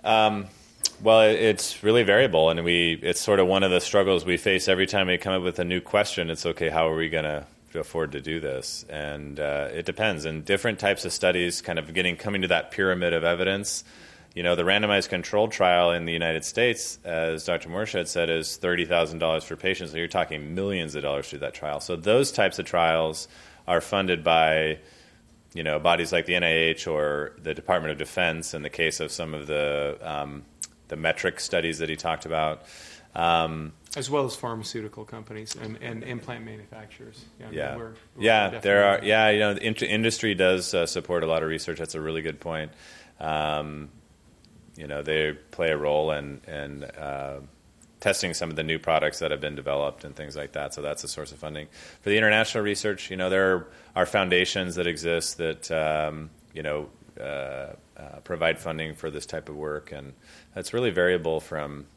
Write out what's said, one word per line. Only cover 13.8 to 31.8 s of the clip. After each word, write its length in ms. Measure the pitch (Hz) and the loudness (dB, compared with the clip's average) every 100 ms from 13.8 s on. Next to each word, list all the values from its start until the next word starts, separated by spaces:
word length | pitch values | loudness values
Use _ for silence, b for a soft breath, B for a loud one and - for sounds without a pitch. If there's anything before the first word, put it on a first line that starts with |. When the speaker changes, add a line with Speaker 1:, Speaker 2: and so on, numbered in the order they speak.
| - B B B B | -10 B B B B
Speaker 1:
You 100 | 87 | -2
know, 120 | 87 87 | 0 2
the 80 | |
randomized 460 | 87 101 107 101 - | 4 4 4 2 2
controlled 420 | 92 85 104 110 | -6 0 2 2
trial 400 | - 92 87 87 | 4 6 6 6
in 140 | 87 82 | 4 0
the 80 | |
United 320 | 82 85 80 - | -2 0 -2 -4
States, 540 | - 120 117 - - | 0 2 0 -8 -10
as 400 | 87 82 82 80 | -6 -2 -2 -2
Doctor 240 | 85 85 82 | -2 -4 -4
Morshed 400 | 90 107 95 82 | -6 -4 -4 -2
said, 220 | 87 85 | -2 0
is 260 | 82 78 - | 0 -2 -4
thirty 300 | 90 87 82 | 0 0 2
thousand 340 | 87 80 80 | 2 2 0
dollars 240 | 80 80 | 0 -2
per 140 | - 80 | -4 -4
patient. 320 | 92 92 85 | -2 -2 -6
So 80 | 78 | -6
you're 100 | 85 | -4
talking 480 | 95 82 76 73 87 | -2 -2 -6 -8 -4
millions 400 | 98 95 80 73 | -2 -2 -4 -6
of 60 | |
dollars 260 | 71 71 - | -4 -4 -6
through 120 | 71 | -8
that 140 | 67 | -10
trial. 280 | - 76 73 | -8 -8 -8
So 160 | - 87 | -6 -4
those 340 | 92 120 139 | 2 4 2
types 280 | - 98 - | 2 0 0
of 60 | 87 | -2
trials 600 | 87 85 82 80 78 - B B B - | 2 4 4 0 -4 -12 B B B 0
are 140 | 85 | 0
funded 420 | - 101 92 85 | 2 -2 0 0
by, 560 | 80 82 78 78 78 78 B B B B B _ _ | 4 4 6 4 0 -4 B B B B B _ _
you 100 | 85 | -6
know, 160 | 78 76 | -2 0
bodies 320 | 85 85 82 | 2 2 2
like 140 | 87 82 | 0 0
the 100 | 87 | 0
N 80 | |
I 80 | 85 | 2
H 360 | 82 82 78 - | 4 2 0 -2
or 460 | 76 73 73 73 - | -2 0 -2 -6 -8
the 120 | 80 | -8
Department 380 | 78 - 90 80 | -8 0 0 0
of 60 | 73 | -6
Defense 560 | 76 - 87 80 82 | -6 -2 -2 -2 -8
in 80 | 78 | -8
the 80 | 73 | -10
case 300 | - 80 - | -2 -2 -2
of 120 | 78 | -8
some 220 | - 82 | -6 -8
of 140 | 78 73 | -8 -4
the, 500 | 76 73 73 73 73 | -2 -2 -2 -4 -6
um, 440 | 80 73 73 71 71 _ - _ - | -8 -6 -8 -10 -16 _ -16 _ -14
the 80 | 78 | -4
metric 440 | 80 - 92 - | -2 0 -2 -4
studies 400 | - 90 82 | -2 -2 -2
that 100 | 78 | -4